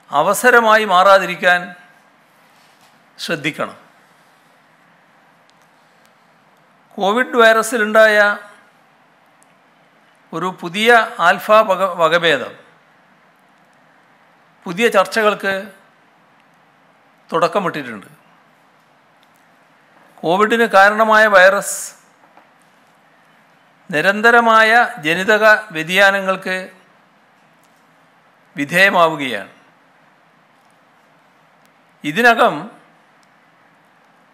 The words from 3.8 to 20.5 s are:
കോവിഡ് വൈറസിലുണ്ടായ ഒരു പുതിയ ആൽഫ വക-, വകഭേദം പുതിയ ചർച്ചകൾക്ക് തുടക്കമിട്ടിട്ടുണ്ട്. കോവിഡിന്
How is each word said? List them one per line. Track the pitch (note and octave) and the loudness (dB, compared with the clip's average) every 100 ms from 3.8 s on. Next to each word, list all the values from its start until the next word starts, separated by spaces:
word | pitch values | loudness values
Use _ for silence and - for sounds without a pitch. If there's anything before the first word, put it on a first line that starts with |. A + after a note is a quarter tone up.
| _ _ _ _ _ _ _ _ _ _ _ _ _ _ _ _ _ _ _ _ _ _ _ _ _ _ _ _ _ _ _ - | _ _ _ _ _ _ _ _ _ _ _ _ _ _ _ _ _ _ _ _ _ _ _ _ _ _ _ _ _ _ _ -6
കോവിഡ് | G3 A#3 B3 A#3+ | -2 -2 -2 2
വൈറസിലുണ്ടായ | A3+ A3+ A3 B3 G#3+ A3 A3 G#3 G#3 G3+ - - _ _ _ _ _ _ _ _ _ _ _ _ _ _ _ _ - | 2 2 -2 -4 0 4 4 4 0 -2 -12 -20 _ _ _ _ _ _ _ _ _ _ _ _ _ _ _ _ -16
ഒരു | E3+ F3+ F3+ | -10 -10 -10
പുതിയ | F3 F#3+ A3+ A#3 G#3+ - | -10 -4 2 2 0 -2
ആൽഫ | E3+ G3 - | 0 0 0
വക-, | G#3+ A3 F3+ F#3+ F3 | 0 2 -2 -4 -2
വകഭേദം | D#3+ E3+ E3 C3+ G2+ - _ _ _ _ _ _ _ _ _ _ _ _ _ _ _ _ _ _ _ _ | 0 0 0 -2 -6 -16 _ _ _ _ _ _ _ _ _ _ _ _ _ _ _ _ _ _ _ _
പുതിയ | - F3 A#3 | -14 -4 -2
ചർച്ചകൾക്ക് | G#3+ F#3 A3+ G#3+ G3 G3+ F#3+ G#3 - _ _ _ _ _ _ _ _ _ _ _ _ _ _ - | 0 -2 -2 -2 -2 -6 -8 -10 -20 _ _ _ _ _ _ _ _ _ _ _ _ _ _ -8
തുടക്കമിട്ടിട്ടുണ്ട്. | D#3+ E3+ G#3 F3 D#3 B2+ G#2+ - _ _ _ _ _ _ _ _ _ _ _ _ _ _ _ _ _ _ _ _ _ | -4 -2 -4 -6 -10 -14 -16 -20 _ _ _ _ _ _ _ _ _ _ _ _ _ _ _ _ _ _ _ _ _
കോവിഡിന് | D#3 F#3 G#3 | -4 0 0